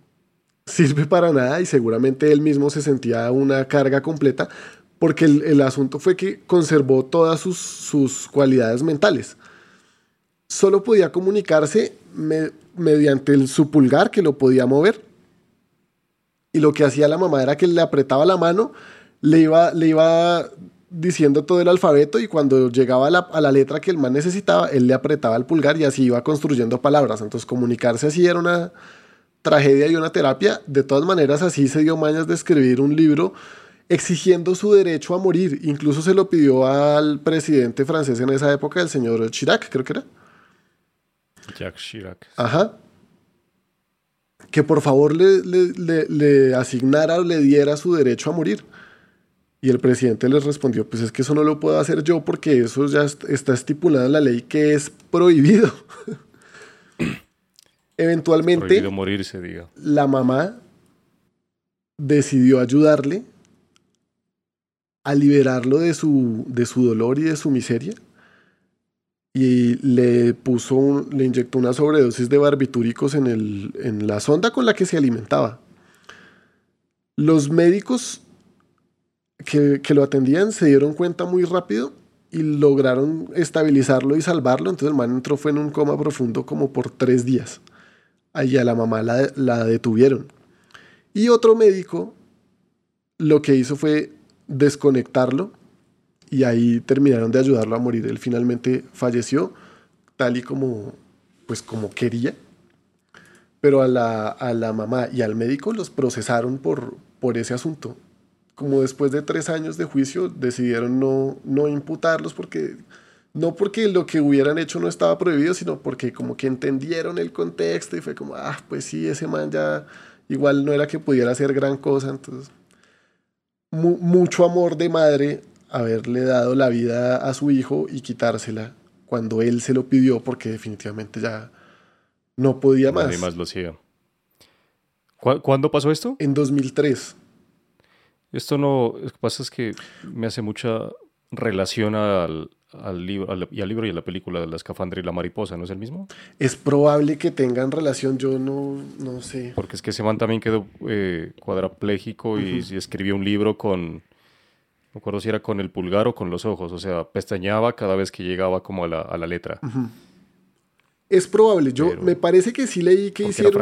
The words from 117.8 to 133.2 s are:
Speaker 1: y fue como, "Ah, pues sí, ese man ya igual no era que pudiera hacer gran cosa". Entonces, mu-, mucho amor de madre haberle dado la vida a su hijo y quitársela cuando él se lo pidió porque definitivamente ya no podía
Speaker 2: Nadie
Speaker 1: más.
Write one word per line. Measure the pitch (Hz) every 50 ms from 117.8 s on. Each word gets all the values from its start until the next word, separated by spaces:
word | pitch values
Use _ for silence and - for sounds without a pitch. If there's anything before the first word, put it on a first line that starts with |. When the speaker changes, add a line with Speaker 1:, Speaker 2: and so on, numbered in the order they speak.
| - - -
Speaker 1:
y | 82
fue | - 78 73
como, | - 71 71 -
"Ah, | - - - 143 - - -
pues | - 143 135
sí, | - - - -
ese | - - - 80
man | 78 80 76 76 73
ya | 73 78 78 76 76 - - - - - - - _ _ _ -
igual | 135 135 143 143 139 143 139
no | 147
era | 147 143 147
que | 147 - 156
pudiera | - 151 135 127 120 120
hacer | 123 131 143 139 131
gran | 135 139 139 139 135
cosa". | - 147 139 135 131 135
Entonces, | 135 135 - - 127 127 139 - _ _ _ _ _ _ _ _ _ _ _ _ _ _ _ _ _ _ _ _ _ _ _ -
mu-, | - 160 165 170 175 175
mucho | 175 170 180 185 180 175 - - 175
amor | 170 175 180 175 170 160
de | 151 170 175
madre | 165 160 156 151 147 139 143 147 143 - - - _ _ _ _
haberle | - 131 117 113 113 110 107 117 120 123 127
dado | 131 127 123 120 123 131
la | 135 135 123
vida | 117 117 120 117 117 120 123 123 127
a | 127 - 139 131
su | - 143 147
hijo | 139 131 127 - 139 151 156 -
y | 156 131
quitársela | - - 120 - 123 117 117 110 - 120 110 110 110 113 - _ _ _ _ _ _
cuando | - 123 117 113 110 113 110
él | 117 120 120 120
se | - -
lo | 131 131 127
pidió | - 139 131 127 131 123 113
porque | - 131 120 - - 113
definitivamente | 110 110 - 110 104 98 - 107 104 110 107 101 - 107
ya | 113 117 110 107 110 113 _ _ _ _ _ _ _ _ _ _ _ _ _ _ _ _ -
no | - 131 135 127 131
podía | 135 135 135 131 135 135
Speaker 2:
Nadie | - - - -
Speaker 1:
más. | 87 87